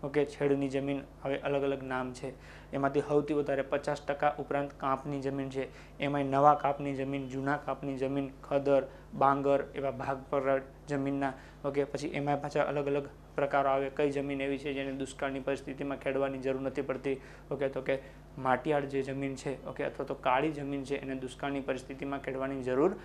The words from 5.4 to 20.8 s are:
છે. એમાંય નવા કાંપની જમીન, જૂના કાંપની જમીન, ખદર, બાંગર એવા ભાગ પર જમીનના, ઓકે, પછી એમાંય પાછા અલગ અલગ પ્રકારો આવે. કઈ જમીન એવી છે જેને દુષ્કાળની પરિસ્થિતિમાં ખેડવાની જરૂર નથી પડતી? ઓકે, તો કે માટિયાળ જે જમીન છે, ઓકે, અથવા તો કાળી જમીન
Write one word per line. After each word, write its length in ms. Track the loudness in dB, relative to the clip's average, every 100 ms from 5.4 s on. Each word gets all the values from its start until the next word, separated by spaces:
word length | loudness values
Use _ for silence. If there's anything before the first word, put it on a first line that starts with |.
| -4
છે. 480 | -4 -6 -8 -20 -4
એમાંય 240 | 0 0
નવા 300 | 2 8 8
કાંપની 420 | 8 4 0 -2 -2
જમીન, 320 | -2 -4 -4
જૂના 300 | -4 0 0
કાંપની 400 | -2 -4 -4 -2
જમીન, 320 | 0 0 -2 -8
ખદર, 440 | 0 0 6 4 4 -8 -12
બાંગર 500 | 4 4 6 4 4 2 -4
એવા 160 | -4
ભાગ 320 | -4 -4 -6 0
પર 320 | 0 4 2 0 -16 -4
જમીનના, 460 | -2 0 0 -2 -4 -14 -6 -2
ઓકે, 180 | 0
પછી 240 | 0 -2 -4
એમાંય 300 | -2 0 0
પાછા 260 | 0 0
અલગ 240 | 2 2 0
અલગ 220 | 0 -2 -12 -8 0
પ્રકારો 340 | 2 4 4
આવે. 200 | 4 2
કઈ 220 | 2 2
જમીન 300 | 2 -2 -2
એવી 160 | -2 -2
છે 160 | -2
જેને 180 | -4 -4
દુષ્કાળની 480 | -4 -6 -4 -4 -2
પરિસ્થિતિમાં 580 | -2 -2 -4 -6 -4 -2
ખેડવાની 400 | -2 0 0 0
જરૂર 240 | -2 0
નથી 200 | -2 -2
પડતી? 400 | -2 -2 -2 -4 -6 -18 -8
ઓકે, 180 | -2 -2
તો 120 | -2
કે 180 | -2 -2 -2 -18 -16 -4
માટિયાળ 480 | 2 2 4 2 2
જે 160 | -2
જમીન 340 | -2 -2 -4 -4
છે, 320 | -6 -6 -8
ઓકે, 160 | -4
અથવા 220 | -4 -4 -6
તો 80 |
કાળી 380 | -2 2 2 2
જમીન 320 | -2 -4 -4